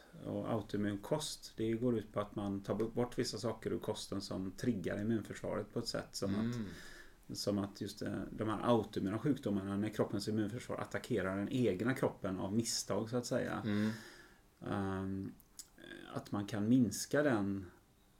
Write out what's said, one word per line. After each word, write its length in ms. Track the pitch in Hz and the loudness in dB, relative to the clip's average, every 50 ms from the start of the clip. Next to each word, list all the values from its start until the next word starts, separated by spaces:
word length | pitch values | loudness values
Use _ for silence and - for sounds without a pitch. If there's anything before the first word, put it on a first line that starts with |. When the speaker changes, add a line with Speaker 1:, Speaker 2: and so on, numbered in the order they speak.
| - - - - - | -20 -20 -16 -10 -6
Speaker 1:
Och 280 | 104 104 104 101 107 | -4 -4 -2 0 0
autoimmun 460 | 120 110 98 - - 104 104 104 101 98 | 0 0 0 -2 -2 0 0 0 0 -2
kost, 540 | - - 156 151 - - - - - - - | -2 -2 -2 0 -2 -4 -8 -10 -12 -14 -4
det 160 | - 113 110 | -2 0 0
går 260 | 113 113 127 127 117 107 | 0 2 2 2 2 2
ut 140 | 101 - | 0 -2
på 80 | - - | -2 -2
att 160 | 104 - - | -2 -2 -2
man 240 | 110 101 101 98 98 | -2 -2 0 -2 -2
tar 140 | - - 104 | 0 -2 0
bort 440 | 104 113 110 - 120 120 120 - - | 0 0 0 2 0 0 0 0 -2
vissa 200 | 120 - - 104 | -2 -2 -2 -2
saker 320 | 123 110 110 - - 101 | -2 -2 -2 -2 -2 -2
ur 60 | 98 98 | -2 -2
kosten 420 | - - 104 - - - 95 98 | -2 -2 -4 -4 -4 -4 -4 -4
som 300 | - - 95 95 95 95 | -4 -4 -4 -4 -4 -4
triggar 500 | - - - 123 113 95 85 92 95 101 | -4 -2 0 0 0 0 0 -2 -2 0
immunförsvaret 720 | 104 113 117 107 - - 98 - - - 92 95 104 - | 0 2 2 0 0 -2 -8 -6 -4 -2 -2 -2 -4 -2
på 60 | - 123 | -4 -4
ett 100 | - - | -4 -2
sätt 200 | - 107 - - | -2 -4 -4 -4
som 220 | - - 95 98 98 | -6 -4 -2 0 0
Speaker 2:
Mm. 160 | 107 113 120 | 2 0 0
Speaker 1:
att, 60 | 120 120 107 90 85 85 - - - - - - - - - - - - | -2 -2 -4 -6 -8 -12 -12 -14 -14 -16 -18 -20 -20 -20 -12 -10 -6 -2
som 200 | - 104 104 101 | 0 2 2 2
att 220 | 101 101 - - | 0 -2 -4 -6
just, 220 | 110 101 - - | -6 -6 -6 -6
eh, 180 | 104 101 101 98 98 - | -4 -4 -2 -4 -4 -4
de 180 | - - 107 110 | -2 -2 0 0
här 120 | 107 - | 0 2
autoimmuna 560 | - 120 120 110 98 - - 101 95 95 104 110 | 4 6 6 6 4 2 -2 0 0 2 0 2
sjukdomarna, 580 | - 151 127 - - 107 101 98 95 98 101 | 2 2 2 2 2 2 2 2 2 2 2
när 120 | 101 104 107 | 2 2 0
kroppens 400 | - - 113 - - 101 - 110 | 2 2 2 2 2 -2 0 0
immunförsvar 480 | 107 110 107 104 120 123 - - - | 2 2 0 0 -2 -6 -6 -6 -4
attackerar 600 | - 113 - - 101 - - 123 98 90 95 95 | -4 -4 -2 -4 -4 -2 0 0 2 2 2 2
den 120 | 98 101 - | 0 0 0
egna 460 | - 127 120 104 92 90 110 127 131 | 2 4 4 4 4 4 2 0 2
kroppen 440 | - 147 - - - - 95 95 92 | 2 2 0 0 0 -2 -2 -2 0
av 140 | 98 95 | -2 2
misstag, 580 | 101 117 113 - - - - - 98 101 113 110 | 2 2 2 2 0 -2 0 0 0 0 0 0
så 60 | 127 | 0
att 100 | 123 123 | -2 0
säga. 360 | - 131 113 98 90 87 95 101 | 2 0 0 0 0 -2 -2 0
Speaker 2:
Mm. 260 | 107 104 104 107 110 113 113 - - - - - - - - - - _ - - - | 2 4 4 4 2 2 -2 -8 -14 -16 -18 -20 -20 -20 -20 -20 -20 _ -10 -4 -2
Speaker 1:
Ehm, 640 | 101 101 95 98 95 95 95 95 95 98 98 - - - - _ - - - - - - - - - - 50 - - | -2 0 0 0 0 -2 -2 -2 -2 -4 -4 -6 -8 -12 -20 _ -18 -18 -18 -18 -18 -20 -16 -14 -14 -14 -12 -8 -8
att 180 | - - - | -8 -6 -2
man 140 | - 101 101 | -2 -2 0
kan 220 | 101 117 101 104 110 | 0 0 2 6 6
minska 540 | 127 135 120 95 - - - - - 143 | 8 8 8 6 2 -2 -2 2 2 4
den, 440 | 151 143 120 104 98 98 98 98 92 87 - - - _ - _ _ - _ | 6 6 4 4 4 2 0 -2 -4 -8 -14 -20 -20 _ -20 _ _ -20 _